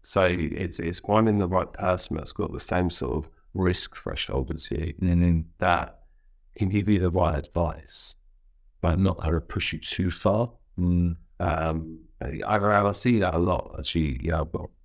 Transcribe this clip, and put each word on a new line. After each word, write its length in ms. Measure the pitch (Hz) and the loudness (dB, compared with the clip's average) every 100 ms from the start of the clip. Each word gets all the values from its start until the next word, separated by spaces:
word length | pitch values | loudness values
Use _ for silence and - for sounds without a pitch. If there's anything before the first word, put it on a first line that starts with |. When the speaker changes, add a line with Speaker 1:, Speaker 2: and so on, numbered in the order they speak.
Speaker 1:
So 200 | - 98 92 | 0 2 2
it's, 500 | 90 76 - 90 - | 2 -2 -2 -6 -4
it's 200 | 82 87 | -6 -6
finding 380 | - 107 113 104 | 2 4 4 2
the 80 | 87 | 2
right 220 | 92 87 | 0 -2
person 420 | - 92 90 - | -2 0 0 -2
that's 160 | 80 76 | -8 -6
got 220 | - 87 | -6 -6
the 60 | 82 | -6
same 280 | - 90 90 | -2 0 0
sort 360 | - 64 71 | -2 -4 -4
of 40 | - _ _ | -6 _ _
risk 440 | 95 92 87 - - | 0 0 0 -6 -10
threshold 540 | - - - 67 65 | -8 -8 -4 -4 -4
as 160 | 73 - | -6 -4
you, 220 | - 78 - | -4 -4 -2
Speaker 2:
Mm-hmm. 400 | 90 85 87 82 80 - | 2 4 4 2 0 -2
Speaker 1:
that 420 | 90 87 - - - _ _ _ _ | 0 2 -2 -12 -20 _ _ _ _
can 140 | - 95 | -4 0
give 180 | 101 98 | 2 4
you 120 | 101 | 4
the 100 | 90 | 4
right 260 | 90 85 76 | 4 2 0
advice, 800 | - 85 82 76 - - - - _ _ _ _ _ _ | -2 -2 -2 -2 -10 -10 -8 -12 _ _ _ _ _ _
but 180 | 85 87 | 2 4
not 200 | 95 82 | 2 2
gonna 220 | 82 82 | 0 -2
push 320 | - 98 - | -2 -6 -4
you 60 | 80 | -6
too 300 | - - 95 | -8 -2 -2
far. 420 | - - 107 120 - _ - | 0 0 2 0 -6 _ -2
Speaker 2:
Mm. 380 | 90 87 87 82 - - | 2 4 2 -2 -12 -6
Speaker 1:
Um, 600 | 87 82 80 80 80 80 - - | -2 0 -2 -2 -6 -14 -20 -10
I, 180 | - - | -8 -6
I, 420 | - 107 101 104 101 | -2 0 4 4 2
I 40 | |
see 260 | 98 123 113 | 2 2 4
that 140 | 90 | 2
a 40 | 85 | 2
lot, 360 | 90 90 - - | 2 0 -4 -10
actually. 400 | 73 82 76 64 | -4 0 0 -2
You 80 | 82 | -2
know, 100 | 80 | -2
I've 100 | 78 | -2
got, 180 | - 82 _ | -6 -10 _